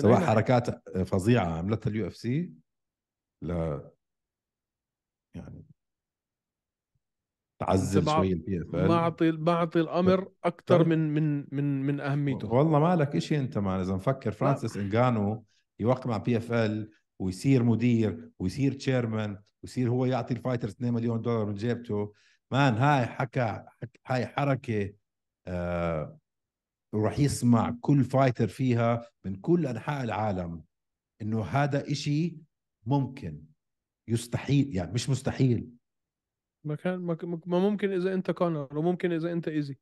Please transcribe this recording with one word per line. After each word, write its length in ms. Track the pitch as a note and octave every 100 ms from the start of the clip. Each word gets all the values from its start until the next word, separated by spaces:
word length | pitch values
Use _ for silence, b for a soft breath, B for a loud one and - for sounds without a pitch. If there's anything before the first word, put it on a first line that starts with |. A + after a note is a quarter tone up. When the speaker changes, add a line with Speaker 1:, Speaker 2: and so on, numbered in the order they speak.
Speaker 1:
سواء 120 | A2
Speaker 2:
أي 60 | F#3
ناحية؟ 60 | D#3+
Speaker 1:
حركات 720 | A2 - B2 A#2 - - F#2+
فظيعة 480 | F2+ G2 G2+ A#2+ F2
عملتها 440 | E2 F#2+ A2 -
اليو 180 | G#2+ F2+
اف 80 | -
سي 380 | A2+ C#3+ F3+ - _ _ _ _ _ _ _ -
ل، 360 | D#2 E2+ D#2+ D2+ D2 _ _ _ _ _ _ _ _ _ _ _ _ _ _ E2+
يعني، 300 | - - - _ _ _ _ _ _ _ _ _ _ _ _ _ _ _ _ _ _ -
تعزز 380 | - F#2+ F#2 G2
Speaker 2:
أنت 100 | D3+
مع-، 80 | D#3
Speaker 1:
شوي 180 | -
البي 280 | F3 - F#3
اف 140 | - E3+
ال. 120 | E3
Speaker 2:
معطي، 440 | E3+ E3+ E3 E3
معطي 480 | D#3+ E3 E3+ E3+ E3+
الأمر 440 | D#3 D#3+ F#3 F#3
Speaker 1:
طيب. 100 | F#3+ _
Speaker 2:
أكتر 340 | E3+ - - F3
Speaker 1:
طيب. 100 | E3
Speaker 2:
من، 260 | D#3+ D#3
من، 420 | D3 D#3 C#3+ - C#3
من، 300 | C#3+ C3+ C#3
من 140 | C#3+
أهميته. 540 | C#3 C#3+ C#3+ G#2+ G#2+
Speaker 1:
والله 260 | A#2+ D#3+ D3
مالك 360 | D#3+ F3 C#3 -
إشي 240 | - D3+
أنت، 180 | B2 A2
ما 240 | G2 F#2+
إذا 120 | F#2
مفكر 360 | F#2+ C3 C3+ A2
Speaker 2:
لا. 60 | -
Speaker 1:
فرانسيس 420 | C3+ C#3 A#2 G2
إنغانو 680 | G2+ A2 B2 A2+ G2+ A2 - _ _ -
يوقع 300 | A2 B2 B2
مع 80 | G#2
بي 200 | A#2+ A2+
اف 140 | -
ال 400 | A#2 G#2+ G#2+ G#2+ b _ -
ويصير 440 | F#2+ F#2 C#3 C3
مدير 680 | A#2 A2 A#2+ A2+ G#2+ F2 - -
ويصير 340 | F#2 C#3 C3+
تشيرمان 680 | C#3 C#3 B2+ A#2 G#2+ G#2+ G2+ _ _
ويصير 260 | G2+ B2+ A#2+
هو 160 | B2 B2+
يعطي 280 | B2 A#2
الفايترز 380 | A#2+ B2+ B2 A2
اثنين 220 | - A#2+
مليون 280 | A#2 A#2 A2+
دولار 240 | A#2 A#2 G#2
من 80 |
جيبته. 600 | G2+ A#2 A#2 - G#2 G#2 b b b -
مان، 220 | B2+ C#3
هاي 320 | G#2+ C#3 C#3+ A#2
حكا-، 600 | - B2+ C3+ A2+ G2 - -
حك-، 180 | A#2+ _ -
هاي 200 | B2+ A2
حركة، 680 | - C#3+ C3+ - G#2+ G2 - _ _ _ _ -
آه، 680 | F2+ F2 F2 E2+ D#2+ D2+ D#3 _ _ _ _ _ _ -
وراح 260 | G#2+ G#2+ -
يسمع 580 | C#3 - A#2+ A#2 F2+ -
كل 220 | - D3
فايتر 440 | A#2+ C3 C3 A#2 A2+
فيها 600 | - C3 A#2 A#2 A#2+ - _ F#2
من 100 | G2
كل 300 | - F3 C#3
أنحاء 380 | A2+ - C#3+
العالم 600 | A#2+ G2 G#2+ F#2 E2+ E2 - _ _ _ _ -
إنه 220 | G#2+ A2
هذا 480 | G#2 C3+ C#3+ C#3 -
إشي 460 | D3 D3 D3 E3+ - - _ _ _ A#2
ممكن، 560 | C#3+ B2 - E2+ C#2+ D2 _ _ _ _ _ -
يستحيل، 680 | A2+ - - - C#3+ - F#2
يعني 160 | E2+
مش 180 | A#2 -
مستحيل. 600 | C3 - - C3+ G#2 F2 - _ _ _ _ _ _ _ _ D3
Speaker 2:
ما 100 | D3+
كان، 240 | F3+ F#3
ما 140 | F3
ك-، 120 | E3 E3+
ما 340 | E3+ F3 F3+
ممكن 320 | G3+ G3+ G3
إذا 220 | F#3 F#3
أنت 180 | F#3+ F#3
كونر، 460 | E3 F3 D#3 C3+ D3
وممكن 340 | E3+ F3 F3+
إذا 200 | E3 E3+
أنت 160 | E3+ E3
إيزي. 300 | D#3 C#3 C3